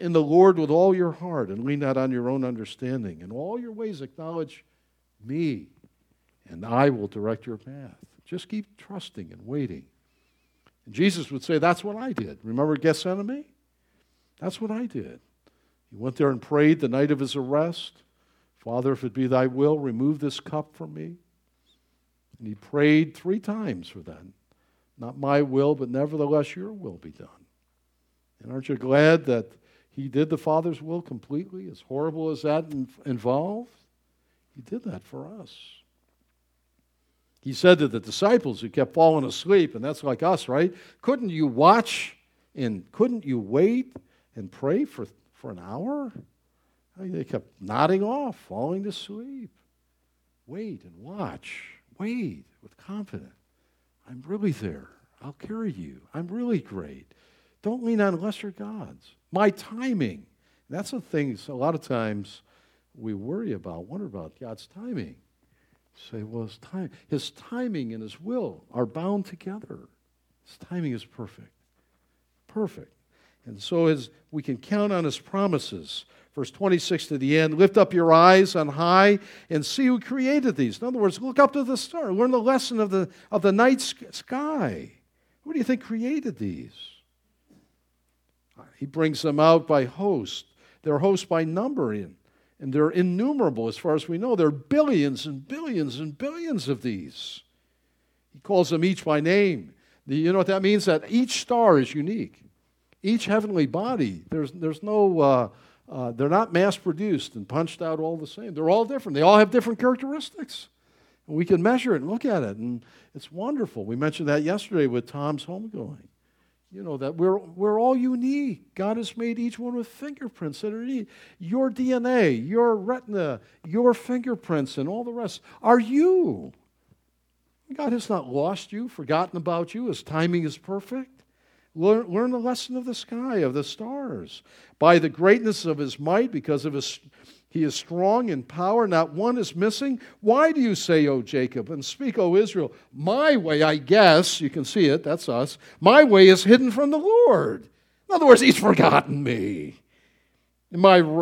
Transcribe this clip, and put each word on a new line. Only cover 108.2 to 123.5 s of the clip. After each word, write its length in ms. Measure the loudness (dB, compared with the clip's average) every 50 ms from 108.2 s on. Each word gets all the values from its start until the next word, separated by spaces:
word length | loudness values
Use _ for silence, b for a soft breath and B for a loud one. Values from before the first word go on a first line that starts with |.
| -12
same. 260 | -16 -16 -16 -16 -12
They're 180 | -8 -2 0 2
all 140 | 2 2 2
different. 300 | 0 -4 -6 -6 -4 0
They 80 | 4
all 160 | 6 8 8 8
have 140 | 6 4
different 260 | 2 0 0 0 -2 0
characteristics. 920 | 0 0 0 0 -4 -8 -8 -10 -12 -14 -14 -14 -14 -14 -16 -18 -20 -20 _ _ _ _ _ _ _ _ _ _ _ -6
And 80 | -4
we 80 | -4 2
can 180 | 2 2 4
measure 320 | 4 2 2 2 2 0 0
it 80 | 0
and 80 | 0 -4
look 140 | -4 -2 -2
at 180 | 0 0 0
it, 140 | -2 -4 -6
and 280 | -6 -6 -8 -8 -8 b b b b b b b
it's 160 | -20 -20 -16
wonderful. 540 | -12 -8 -6 -6 -4 -4 -6 -6 -8 -10 -8
We 100 | -8 -4
mentioned 340 | -2 -2 -4 -2 -2 -2 0
that 140 | 0 0
yesterday 460 | 0 -2 -4 -4 -6 -4 0 0 0 2
with 180 | 0 -2 -4
Tom's 400 | -6 -10 -6 -6 -6 -6 -6 -8
homegoing. 640 | -12 -12 -12 -12 -12 -12 -12 -12 -12 -14 -18 -20 _ _ _ _ _ _ _ _ _ _ _ _ _ -18
You 80 | -14
know, 140 | -10 -10 -8
that 200 | -6 -8 -8 -2
we're, 200 | 0 2 2 2
we're 420 | 0 -4 -10 -8 -4 -2 0 2 2
all 160 | 2 2 2
unique. 800 | 2 0 -2 -2 -2 -2 -2 -2 -2 -4 -4 -6 -8 _ _ _
God 220 | -6 -4 -4 -4
has 180 | -4 -6 -8 -8
made 240 | -6 -6 -4 -4 -4
each 200 | -4 -6 -6 -8
one 160 | -8 -8 -6
with 120 | -6 -8
fingerprints 760 | -10 -14 -16 -14 -14 -14 -12 -14 -14 -10 -8 -8 -8 -8 -8
that 100 | -8 -8
are 100 | -8 -8
unique. 260 | -8 -6 -6 -6 -8 b b b b b b b
Your 300 | -8 -4 0 0 0 0
D 240 | 0 -2 0 0
N 140 | 0 0 0
A, 240 | 2 4 4 4 4
your 460 | 2 0 -2 -2 2 2 4 4 2
retina, 640 | 0 -2 -4 -6 -6 -6 -6 -4 -4 -2 -2 -4 -8 b b